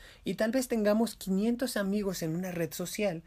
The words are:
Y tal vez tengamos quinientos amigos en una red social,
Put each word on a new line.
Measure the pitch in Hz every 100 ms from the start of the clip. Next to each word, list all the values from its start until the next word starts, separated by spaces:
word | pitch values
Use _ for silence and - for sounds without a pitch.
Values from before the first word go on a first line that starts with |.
| - -
Y | - 185
tal | 220
vez | 262 254
tengamos | 226 208 214 226 -
quinientos | - 190 220 240 247 220
amigos | 196 208 196 180
en | 165 165
una | 185
red | 175 160
social, | - 175 - 208 165